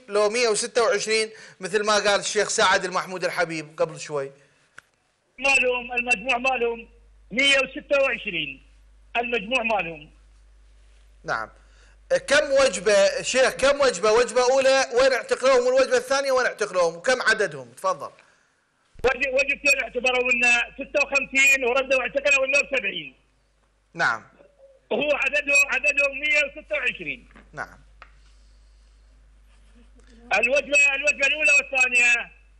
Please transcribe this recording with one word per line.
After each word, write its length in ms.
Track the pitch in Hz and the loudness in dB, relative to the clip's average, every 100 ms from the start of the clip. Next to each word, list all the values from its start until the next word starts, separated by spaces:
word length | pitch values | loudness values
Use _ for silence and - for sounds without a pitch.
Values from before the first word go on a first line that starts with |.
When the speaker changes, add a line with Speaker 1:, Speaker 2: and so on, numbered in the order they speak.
| - | -4
Speaker 1:
لو 220 | 202 214 | 0 2
مية 180 | 233 233 | 2 0
وستة 340 | 208 240 247 | 0 -2 0
وعشرين 480 | 214 202 208 220 220 - - - | 2 0 0 -2 -2 -10 -20 -16
مثل 260 | 185 214 208 | -4 -2 0
ما 60 | |
قال 280 | 208 202 196 | 2 2 0
الشيخ 280 | - 208 196 | 0 -2 0
سعد 360 | - 196 196 | 2 2 2
المحمود 400 | 185 180 156 185 | 0 -4 -6 -6
الحبيب 520 | 175 165 170 165 151 - | -4 -2 -4 -4 -10 -4
قبل 240 | 165 151 | -4 -4
شوي؟ 320 | - 147 139 - _ _ _ - _ _ _ _ _ - | -8 -8 -8 -12 _ _ _ -20 _ _ _ _ _ -4
Speaker 2:
مالهم 540 | 269 269 254 247 240 | 0 0 0 -2 -4
المجموع، 460 | 247 240 247 247 240 | -6 -2 -4 -2 -2
مالهم 500 | 262 254 233 233 - _ _ _ _ | -2 0 -2 -4 -12 _ _ _ _
مية 280 | 214 277 277 | -2 2 2
وستة 440 | 262 294 - 285 | 0 -8 -2 0
وعشرين 600 | 269 226 208 170 147 135 - - _ _ _ 233 | 0 -2 -6 -8 -8 -12 -20 -20 _ _ _ -6
المجموع 460 | 240 233 196 254 | -4 -4 -4 -4
مالهم. 480 | 226 208 165 156 151 _ _ _ _ _ _ _ _ _ _ _ | -2 -2 -4 -12 -18 _ _ _ _ _ _ _ _ _ _ _
Speaker 1:
نعم. 240 | 160 123 107 - _ _ _ _ - 175 - | -8 -6 -8 -16 _ _ _ _ -2 -2 2
كم 240 | 269 285 | 2 4
وجبة 680 | 269 262 196 190 202 196 180 | 4 2 2 2 4 4 2
شيخ، 320 | 175 247 240 | -2 2 2
كم 260 | - 262 285 | 2 2 4
وجبة؟ 320 | 269 180 214 | 2 2 2
وجبة 300 | 220 240 233 247 | 4 2 2 2
أولى 340 | 269 262 269 254 247 | 4 4 2 2 2
وين 120 | 262 | 2
اعتقلوهم، 540 | 240 - 247 254 254 247 | 2 -2 0 4 4 4
والوجبة 300 | 262 262 247 | 2 2 0
الثانية 360 | 240 269 277 | 0 -2 2
وين 140 | 254 220 | 0 0
اعتقلوهم، 480 | - 196 180 170 | -2 -2 0 0
وكم 280 | 170 262 233 | 0 -2 0
عددهم؟ 500 | 208 214 190 143 120 | 2 0 -2 -4 -16
تفضل. 380 | 120 190 170 113 - _ _ _ _ _ _ _ - | -6 -4 -4 -8 -16 _ _ _ _ _ _ _ -4
Speaker 2:
وج-، 240 | 247 247 277 | -2 0 -2
وجبتين 500 | 254 269 277 285 277 | 0 0 0 0 0
اعتبروا 500 | 226 240 226 247 247 | -2 -4 -2 0 0
منا 300 | 240 240 240 233 | 0 2 0 -2
ستة 320 | - 277 294 - | -10 -6 -2 0
وخمسين 580 | 277 262 262 277 269 | -2 -2 2 2 4
وردوا 360 | 240 262 262 262 | 2 0 0 -2
اعتقلوا 460 | 240 277 277 262 269 | -2 -2 0 0 2
منا 120 | 285 - 269 | 0 0 -4
سبعين. 380 | - - 147 - _ _ _ _ _ _ _ | -4 -8 -12 -18 _ _ _ _ _ _ _
Speaker 1:
نعم. 300 | 165 147 113 - _ _ _ - _ _ | -4 -2 -2 -8 _ _ _ -20 _ _
Speaker 2:
وهو 200 | 220 294 | -2 0
عددهم، 520 | 269 262 294 277 285 - | -2 -2 -2 0 0 0
عددهم 540 | 247 285 277 285 269 | 0 0 0 -2 -4
مية 180 | 302 294 | -2 -2
وستة 380 | 285 302 - 294 | -2 -6 -8 -6
وعشرين. 520 | 247 196 151 127 123 110 - | -6 -6 -10 -12 -16 -20 -18
Speaker 1:
نعم. 260 | 147 98 95 - - - _ _ _ _ - _ _ - _ _ _ _ _ _ _ - 240 - - - - - | -14 -14 -16 -20 -20 -20 _ _ _ _ -20 _ _ -20 _ _ _ _ _ _ _ -20 -20 -20 -20 -20 -20 -6
Speaker 2:
الوجبة، 600 | - 247 277 277 285 - | -4 0 0 0 2 2
الوجبة 320 | 269 294 240 269 | 0 -2 -2 -2
الأولى 240 | 294 294 | 0 2
والثانية 800 | 311 - 262 240 247 247 233 185 - _ | 2 0 -2 0 2 2 0 -4 -16 _